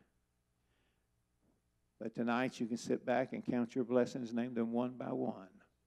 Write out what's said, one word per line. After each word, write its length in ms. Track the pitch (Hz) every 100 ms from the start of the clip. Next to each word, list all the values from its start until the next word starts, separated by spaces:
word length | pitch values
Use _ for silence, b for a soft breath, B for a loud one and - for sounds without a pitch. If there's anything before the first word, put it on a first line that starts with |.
| _ _ _ _ _ _ _ _ _ _ _ _ _ _ _ _ _ _ _ -
But 140 | 113
tonight 460 | 120 117 120 131 -
you 80 | 113
can 100 | 117
sit 260 | - 123 131
back 260 | 120 131
and 100 | 110
count 300 | - 123 117
your 100 | 135
blessings, 480 | 113 123 120 135 113
name 220 | 117 123
them 180 | 117 113
one 260 | 117 123 123
by 140 | 131
one. 380 | 131 123 110 92 - - _